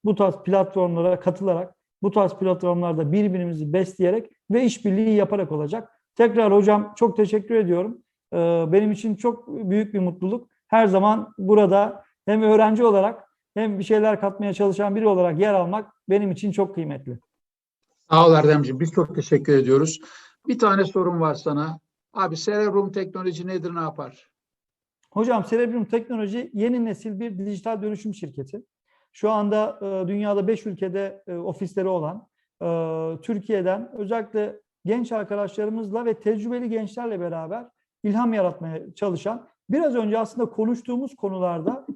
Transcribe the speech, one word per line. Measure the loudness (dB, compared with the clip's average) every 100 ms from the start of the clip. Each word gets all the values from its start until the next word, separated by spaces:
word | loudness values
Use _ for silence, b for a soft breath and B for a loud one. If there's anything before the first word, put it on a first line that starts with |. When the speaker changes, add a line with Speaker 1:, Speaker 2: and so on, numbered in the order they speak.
Speaker 1:
bu | -2
tarz | 2 2 0
platformlara | 0 0 2 0 0 0 0 0
katılarak, | -2 -2 -2 -2 -4 _ _ _
bu | -2
tarz | 2 2
platformlarda | 0 -2 0 -2 -2 -2 -2 0
birbirimizi | 0 0 0 -4 -6 -2
besleyerek | -2 -2 0 0 0 -4 _ -2
ve | 0
işbirliği | 2 0 0 0 2
yaparak | 4 2 0 -2
olacak. | -4 -6 -8 -10 b _ 2
Tekrar | 4 4 6
hocam | 6 6 4 2 0
çok | 0 2
teşekkür | 2 0 0
ediyorum. | 0 2 0 -2 -8 _ _ _
Ee, | 0 2 2 2
benim | 4 2
için | 0 -4 -2
çok | -2 -4 -8
büyük | -8 -2 0 0
bir | -2
mutluluk. | -2 -2 -4 -4 -8 _ _
Her | 4 4
zaman | 4 4 2 -4 -4
burada | 4 6 6 4 2 -2 B B -2
hem | 2
öğrenci | 4 6 4 4
olarak | 4 4 2 -2 -16 _ _
hem | -6 -4 -2
bir |
şeyler | 0 2 2 2
katmaya | -2 -4 -4
çalışan | 0 0 0 -2 2
biri | 2
olarak | 4 2 2
yer | 2
almak | 2 0 -4 -8 _ 0
benim | 0 0
için | -2 -4
çok | -2 -2
kıymetli. | -4 -8 -8 -12 -14 _ _ _ _ _ _ _ _ 2
Speaker 2:
Sağ | 6 8
ol |
Erdemciğim, | 8 6 4 2 -2
biz | -2
çok | 0 0
teşekkür | -2 0 2 4 4
ediyoruz. | 6 4 2 -4 B B B B -4
Bir | 0
tane | 2 4
sorum | 2 0 0 0
var | 0
sana. | -2 -4 -4 -4 -8 _ _ _
Abi | -6 -4 -4
Cerebrum | -4 -2 0 0 -2
Teknoloji | -4 -8 -6 -6 -6 -6
nedir, | -6 -6
ne | -6
yapar? | -8 -8 -12 -16 _ _ _ _ _ _ _ _ _
Speaker 1:
Hocam | -4 0 0 0
Cerebrum | 0 0 -2
Teknoloji | -2 -4 -4 -6 -6 -6 -8
yeni | -4 -2 0
nesil | -2 -6 -10 -8
bir | -8 -8
dijital | -8 -8 -6 -6
dönüşüm | -6 -6 -8
şirketi. | -10 -12 -12 -12 -14 -18 _ _ _ _
Şu | _ 0
anda, | 0 0 0 -2 -4
e, | -6 -6 -4
dünyada | -2 -2 0 0
beş | -2 -6
ülkede, | -6 -6 -4 -6 -10 -12
e, | -10
ofisleri | -8 -6 -6 -4 -2
olan, | -2 -4 -8 -14 _ _ -10
e, | -4 -4 -4 -4 -6 -6
Türkiye'den | -6 -6 -2 -2 0 -2 -6
özellikle | -10 -4 -4 -4 -4 -4 -8 _ _
genç | -4 -2 -2
arkadaşlarımızla | -4 -4 -4 -6 -4 -6 -6 -6 -4
ve | -4
tecrübeli | -2 -2 -2 -4 -6 -4
gençlerle | -4 -6 -8 -8 -6
beraber | -6 -8 -8 -10 -12 _ _ _
ilham | -2 0 0
yaratmaya | 2 0 -2 -10 -10 -12
çalışan, | -6 -4 -4 -6 -8 -12 b -4
biraz | 0 0
önce | 0 0 -2
aslında | -2 -4 -4
konuştuğumuz | -2 -2 -2 -4 -6 -6 -6
konularda | -6 -2 -2 -2 -4 -6 -8